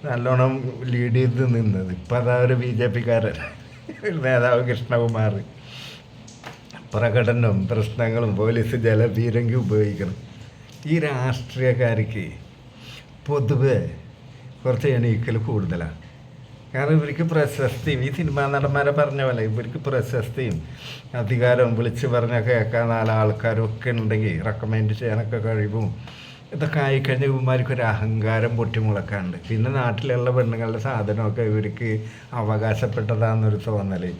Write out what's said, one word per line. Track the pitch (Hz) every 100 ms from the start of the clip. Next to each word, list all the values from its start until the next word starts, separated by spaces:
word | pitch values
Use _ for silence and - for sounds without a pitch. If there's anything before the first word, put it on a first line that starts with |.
| 151
നല്ലോണം | 123 123 127 131 131 127 117 123
ലീഡ് | 120 123 120
ചെയ്ത് | 127 120 127 117
നിന്നത്. | 107 92 92 90
ഇപ്പം | - 120
അതാ | 120 123 123
ഒരു | 123
ബി | 123 113
ജെ | 123 120
പിക്കാരൻ, | 117 113 110 80 82 - - - - - 214
ഒരു | 165 131
നേതാവ് | 127 120 123 127
കൃഷ്ണകുമാർ. | 117 120 120 117 113 107 104 - - - - - - - - - - - - - - - 107
പ്രകടനവും | 117 117 117 120 117 98 92
പ്രശ്നങ്ങളും | 110 107 - 117 113 117 98
പോലീസ് | 110 117 113 120 117
ജലപീരങ്കി | 110 117 101 117 117 120 123 98
ഉപയോഗിക്കണം. | 107 104 95 92 - - - - - - - 151
ഈ | 160 151
രാഷ്ട്രീയക്കാർക്ക് | 135 127 123 - 127 127 117 120 110 107 107 82 - - - - - - - - - -
പൊതുവെ | 143 117 127 135 107 85 - - - - - - -
കുറച്ച് | 127 117 143 123
എണീക്കൽ | 117 110 120 110 107
കൂടുതലാണ്. | 107 90 87 82 78 - - - - - - -
കാരണം | 131 143 156
ഇവർക്ക് | 147 135 165
പ്രശസ്തിയും, | 160 147 - 131 - 156 131 131
ഈ | 139
സിനിമാ | 160 139 143
നടന്മാരെ | 139 139 139 143 143
പറഞ്ഞ | 147 139 131
പോലെ | 120 110
ഇവർക്ക് | 110 120 160 139
പ്രശസ്തിയും | 131 - 127 104 - 117 82 - - - - - 123
അധികാരവും | 107 123 123 123 123 113
വിളിച്ച് | 120 - 131
പറഞ്ഞ | 120 117 120 110
കേൾക്കാൻ | 120 107 117 117
നാല് | 113 113 110
ആൾക്കാരൊക്കെ | 107 107 117 110 110 - 127 117
ഉണ്ടെങ്കിൽ | 110 110 107 80 104
റെക്കമെൻഡ് | 107 110 110 107 107
ചെയ്യാനൊക്കെ | 120 107 110 117 110
കഴിവും | 110 104 110 104 80 - - - - - 160
ഇതൊക്കെ | 151 156 139
ആയിക്കഴിഞ്ഞാൽ | 135 135 127 139
ഇവന്മാർക്ക് | 135 127 131 - 127
ഒരു | 113
അഹങ്കാരം | 104 107 110 107 113 113 117
പൊട്ടിമുളക്കാണ്ട്. | 110 113 110 101 - 101 90 85 -
പിന്നെ | 110 120 135
നാട്ടിലുള്ള | 120 113 131 123 123 127
പെണ്ണുങ്ങളുടെ | 113 113 113 110 123
സാധനമൊക്കെ | 120 104 104 110 110 113
ഇവർക്ക് | 107 104 - 117 107 110 - - 120
അവകാശപ്പെട്ടതാണെന്നൊരു | 107 107 110 107 117 113 107 110 113 113 110 101 117
തോന്നൽ. | 107 98 95 87 80